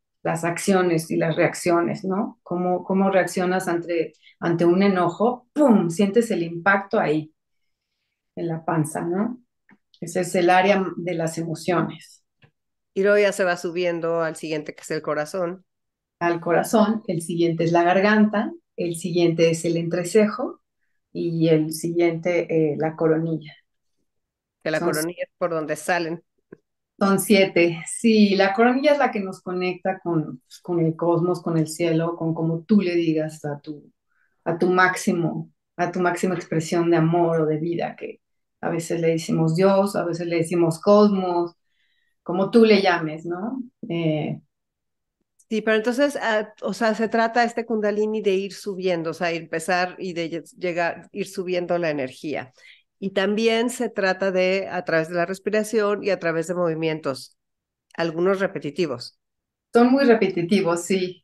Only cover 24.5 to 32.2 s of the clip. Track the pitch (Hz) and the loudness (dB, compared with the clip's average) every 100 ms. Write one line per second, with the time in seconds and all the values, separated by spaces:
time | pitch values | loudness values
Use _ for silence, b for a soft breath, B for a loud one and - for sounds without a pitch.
24.5 | _ 156 156 165 156 165 180 180 - 175 | _ -4 -2 -2 -2 -4 -8 -12 -6 -4
25.5 | 160 151 156 - 175 160 165 _ _ _ | -2 -4 -6 -2 -2 -2 -8 _ _ _
26.5 | - _ _ _ - 196 196 - 196 175 | -20 _ _ _ -2 2 2 4 4 4
27.5 | 175 170 165 - - 233 214 202 190 196 | 4 2 0 -10 -2 2 6 6 4 2
28.5 | 226 240 269 294 285 247 208 190 - 185 | 4 2 4 2 2 0 -2 -8 -10 -8
29.5 | 180 180 180 185 185 170 165 151 - _ | -6 -4 -4 -6 -6 -2 -2 -4 -10 _
30.5 | - - 170 160 160 170 165 175 170 170 | -14 -4 -2 0 0 0 2 0 -2 -2
31.5 | 160 151 - 170 160 170 170 | -2 -2 -2 0 0 -2 -4